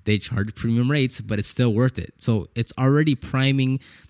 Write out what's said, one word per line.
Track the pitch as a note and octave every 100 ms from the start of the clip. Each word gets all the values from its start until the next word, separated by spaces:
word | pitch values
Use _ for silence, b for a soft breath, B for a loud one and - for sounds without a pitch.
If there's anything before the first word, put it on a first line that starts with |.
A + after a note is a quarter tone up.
| -
they | G#2+
charge | - G#2+ G#2+
premium | - A#2 A#2 B2
rates, | D3 C3 -
but | G#2 G#2
it's | -
still | - B2
worth | G#2+ B2+ -
it. | - -
So | - A2 -
it's | A#2 - -
already | C3 D3 D#3 B2+
priming | - C3 C3+ C3+ C3 C3 B B